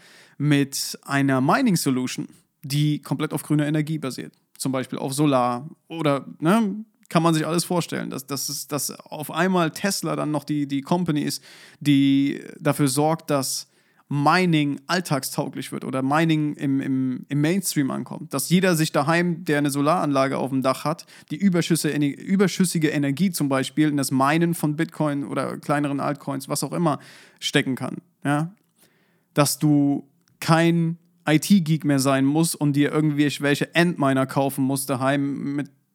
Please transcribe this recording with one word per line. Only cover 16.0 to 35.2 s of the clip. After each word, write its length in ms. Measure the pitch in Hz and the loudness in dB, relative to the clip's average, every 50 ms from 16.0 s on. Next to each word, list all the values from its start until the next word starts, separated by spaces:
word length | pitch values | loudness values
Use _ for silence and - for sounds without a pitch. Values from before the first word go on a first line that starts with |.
| 131 | -2
Mining 520 | 135 143 156 165 165 160 151 151 147 147 | 0 2 2 2 2 2 0 0 -2 -4
im, 260 | - - 139 135 135 | -4 -2 -2 -2 0
im, 460 | - - 135 131 131 131 127 - - - | 0 -2 -2 -2 -2 -2 -4 -6 -8 -6
im 120 | 143 143 | -2 0
Mainstream 500 | 147 156 175 202 190 - - 156 139 127 | 0 0 0 0 -2 -2 -2 -2 -2 -2
ankommt. 440 | 135 139 135 - - - - 151 - | -2 -4 -6 -8 -10 -12 -10 -8 -6
Dass 140 | 139 131 - | -6 -2 2
jeder 260 | 160 185 185 190 180 | 2 2 4 4 2
sich 160 | 156 156 151 - | 2 0 0 0
daheim, 520 | 160 139 147 165 170 175 180 170 156 180 | 0 0 2 2 2 2 0 -2 -4 -2
der 140 | - 151 147 | 0 0 2
eine 120 | 143 147 | 2 0
Solaranlage 680 | 135 143 143 147 165 185 - 147 143 135 135 135 135 - | 0 0 2 2 2 2 0 0 2 2 2 2 0 -2
auf 120 | 135 127 | -4 -2
dem 120 | 131 135 123 | -2 0 0
Dach 220 | 131 131 - - | 0 0 0 -2
hat, 220 | 147 160 - - - - - - _ | -4 -4 -4 -8 -16 -20 -20 -12 _
die 60 | 156 | -6
Überschüsse, 560 | 151 185 202 175 175 156 - 175 156 - 156 139 | 0 2 2 4 2 2 2 0 0 0 0 0
Ener-, 240 | 147 147 143 - | 0 0 0 -2
überschüssige 720 | - - 185 190 190 208 180 - - 190 175 - 170 151 151 | -4 -4 -2 2 2 2 2 2 2 0 0 2 0 0 2
Energie 420 | 127 147 143 139 139 131 180 202 | 2 0 0 0 0 0 0 0
zum 180 | 170 - 151 139 | 0 0 0 0
Beispiel 400 | 135 131 131 131 - - 151 156 | 2 0 0 0 0 2 2 2
in 80 | 147 | 2
das 140 | 143 135 - | 0 -2 0
Minen 440 | 139 131 131 139 151 165 170 170 170 | 0 2 2 4 4 4 2 2 0
von 220 | - - 156 147 | 0 -2 -2 -2
Bitcoin 480 | 147 165 - - - 156 151 143 143 139 | -2 -4 -6 -4 -4 -2 -2 -2 -4 -6
oder 320 | 101 135 139 131 123 120 - | -4 -4 -4 -4 -4 -6 -8
kleineren 420 | - - 147 147 147 143 143 139 | -4 -2 0 0 0 -2 -2 -2
Altcoins, 480 | 135 139 147 139 - - 139 135 135 - | -2 -4 -4 -4 -6 -8 -8 -8 -6 -6
was 140 | 147 - - | -4 -4 -4
auch 100 | 135 - | -4 -2
immer, 280 | 170 175 160 139 - - - - - - - _ _ | 0 0 0 0 0 -4 -12 -20 -20 -20 -20 _ _
stecken 360 | - - - 147 131 135 127 | -8 0 0 2 2 2 -2
kann. 200 | 117 127 - - - - _ _ _ - | -4 -4 -6 -8 -10 -12 _ _ _ -2
Ja? 300 | 143 143 147 156 170 202 _ _ _ _ _ _ _ _ _ _ _ _ _ _ _ _ | 0 0 0 -2 -4 -8 _ _ _ _ _ _ _ _ _ _ _ _ _ _ _ _
Dass 260 | - 147 139 - - | 2 2 2 2 2
du 480 | - 151 147 147 143 143 143 - - _ _ _ _ _ _ _ | 2 4 4 4 4 2 0 -2 -4 _ _ _ _ _ _ _
kein 600 | - - 160 160 165 170 170 170 165 165 170 - _ _ _ _ _ | 2 4 4 6 6 4 4 2 2 0 -2 -6 _ _ _ _ _
I-T-Geek 580 | - 151 156 - - 202 202 165 147 165 151 135 | 2 2 2 4 6 4 4 6 4 0 0 2
mehr 140 | 143 143 135 | 0 2 2
sein 280 | 131 139 135 135 135 | 2 2 2 4 2
musst 280 | 135 147 156 165 165 - | 2 2 2 2 0 0
und 180 | - 151 147 139 | 0 0 2 2
dir 180 | 143 143 131 - | 2 2 2 2
irgendwelche 840 | 151 156 156 147 143 147 147 135 - 139 143 143 135 139 - - | 2 2 2 2 2 0 0 0 0 0 0 0 0 -2 0 2
Antminer 520 | 160 170 175 170 160 147 135 135 131 135 | 2 2 2 2 2 2 2 2 2 0
kaufen 380 | 131 - 147 135 139 135 - 135 | 0 0 -2 -2 0 0 -2 0
musst 260 | 131 135 135 135 - | 0 0 -2 -2 -4
daheim 640 | 139 120 131 131 143 143 | -4 -2 0 0 0 0